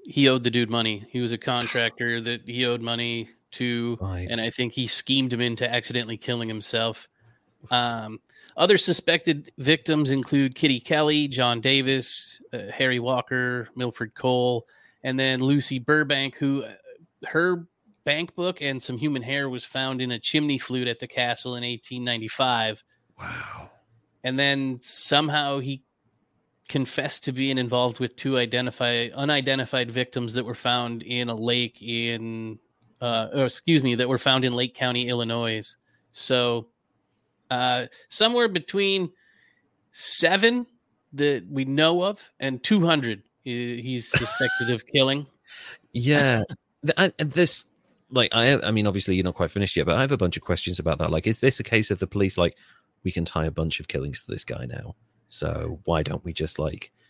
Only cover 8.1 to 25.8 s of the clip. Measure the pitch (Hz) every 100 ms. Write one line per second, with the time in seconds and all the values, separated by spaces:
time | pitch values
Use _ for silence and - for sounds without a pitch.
8.1 | 113 _ - - - 180 202 - 170 -
9.1 | 170 170 147 - - 131 156 - 151 139
10.1 | 135 120 143 135 131 151 127 - 156 151
11.1 | 151 143 127 123 117 123 135 131 135 -
12.1 | - - - - 120 101 - 131 123 120
13.1 | 127 - 127 123 123 113 123 123 - 110
14.1 | - 127 127 123 120 - _ _ _ 131
15.1 | 131 131 127 131 143 - 135 120 151 143
16.1 | 139 135 - 143 139 113 98 - - _
17.1 | _ - 156 180 175 165 _ _ _ -
18.1 | 151 170 - 180 180 143 131 - 123 151
19.1 | 135 120 143 139 127 - 135 131 131 127
20.1 | 117 - 156 147 135 - 127 123 113 123
21.1 | - 120 120 127 123 120 117 - 123 123
22.1 | 117 110 - 127 120 110 107 _ _ _
23.1 | - - - - - - _ _ _ _
24.1 | _ 127 131 139 139 135 127 - - -
25.1 | 147 151 147 143 139 131 135